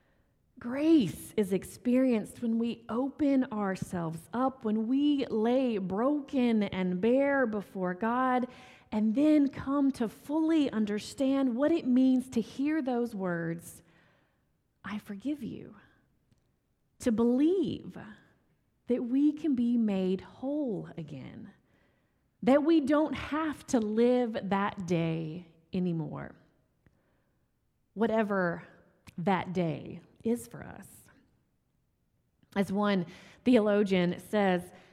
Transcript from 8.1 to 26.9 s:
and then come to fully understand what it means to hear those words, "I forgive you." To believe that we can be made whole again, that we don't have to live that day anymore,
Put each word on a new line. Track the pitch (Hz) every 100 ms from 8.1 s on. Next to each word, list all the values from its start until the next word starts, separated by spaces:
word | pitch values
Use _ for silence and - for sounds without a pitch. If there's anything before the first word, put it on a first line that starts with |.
| 240 262 254 247 - - - _
and | 214 220
then | 214 302 302 277
come | - - 285 277
to | 262 240
fully | - - 302 320 330 277
understand | 220 208 208 - - 269 269 269 233
what | 302
it | 330 254
means | 247 262 254 247
to | 233
hear | - - 285 311
those | 262 240 240
words, | 214 185 170 165 170 - - _ _ _ _ _ _ _ _ _ _ 190
"I | 208
forgive | - 196 262 294
you." | 202 - - 208 - _ _ _ _ _ _ _ _ _ _ _
To | 247
believe | 220 240 254 311 381 262 - - - 214 - _ _ _ _ _ _ -
that | 240
we | 240 262 302
can | 294 330 247
be | 240 240
made | 214 190 185 190
whole | - - 262 294 269 180 156 -
again, | 151 143 127 - 202 - _ _ _ _ _ _ _ _
that | 190 277
we | 294 330
don't | 262 294 311
have | 262 - 294 320 269 -
to | 254
live | 214 214 240 247 240 220 190
that | 196 202 - 175
day | 170 165 160 160 175 180 _ _
anymore, | 190 180 165 147 143 143 - _ _ _ _ _